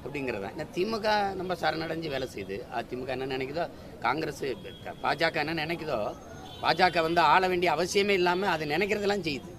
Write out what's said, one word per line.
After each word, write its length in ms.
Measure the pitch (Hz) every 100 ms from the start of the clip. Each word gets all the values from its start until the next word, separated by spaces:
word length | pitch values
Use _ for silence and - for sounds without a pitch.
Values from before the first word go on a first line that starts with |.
அப்படிங்கிறது 400 | 131 143 131 110 98
தான். 100 | 156
ஏன்னா 120 | 147 -
தி 80 | 202
மு 80 | 226 214
க 80 | 214 196 190
நம்ம 180 | 180 175
சரணடைஞ்சு 480 | 160 156 165 160 160 135
வேலை 120 | 127
செய்யுது. 240 | 110 95 98 - 120
அ 80 | 117
தி 80 | 123
மு 60 | 131
க 80 | 127
என்ன 120 | 131 131
நினைக்குதோ, 300 | 131 147 165 - - - 113
காங்கிரஸ், 380 | 139 156 - 143 107 95 90 -
க-, 120 | 85
பா 80 | 120 147
ஜ 80 | 165 160
க 80 |
என்ன 120 | 151 165
நினைக்குதோ, 360 | 151 170 156 123 107 - - - - -
பா 80 | 120 160
ஜ 100 | 185 170
க 80 | 160
வந்து 160 | 170 160
ஆள 100 | 165 185
வேண்டிய 200 | 180 175 151
அவசியமே 400 | 180 202 202 196
இல்லாம 260 | 175 180 196 165
அது 180 | 151 151
நினைக்கிறதெல்லாம் 500 | 202 208 202 202 165
செய்யுது. 240 | 135 175